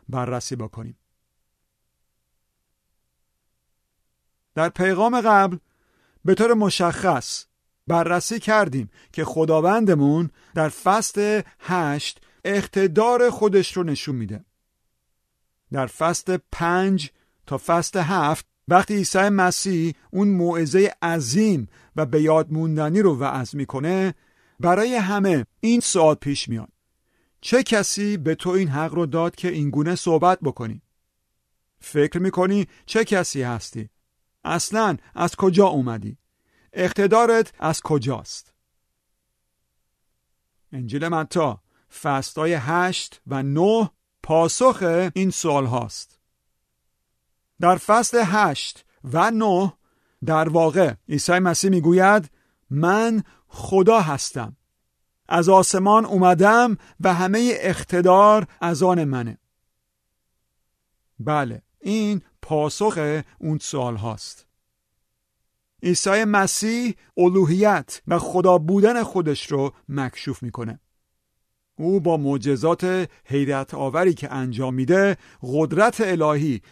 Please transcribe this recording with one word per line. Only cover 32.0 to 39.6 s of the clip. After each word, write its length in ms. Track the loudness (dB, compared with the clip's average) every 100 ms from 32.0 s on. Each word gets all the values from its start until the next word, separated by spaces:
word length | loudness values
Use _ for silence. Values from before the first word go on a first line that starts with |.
| 0 0
می‌کنی 480 | -2 0 0 0 -2 _ -6
چه 200 | -2 0
کسی 360 | -2 -2 -4
هستی؟ 480 | -6 -6 -10 -14 -14 _ _ _ _ _
اصلاً 540 | -6 -4 -4 -2 -2 -2 _ -6
از 200 | -4 0
کجا 320 | 2 4 4
اومدی؟ 500 | 2 -2 -6 -10 -14 _ _ _ _ _
اقتدارت 800 | -4 -4 0 2 4 4 4 0 -2
از 220 | -4 -4
کجاست؟ 720 | -2 -2 -2 -8 -10 -18 -20 _ _ _ _ _ _ _ _ _ _ _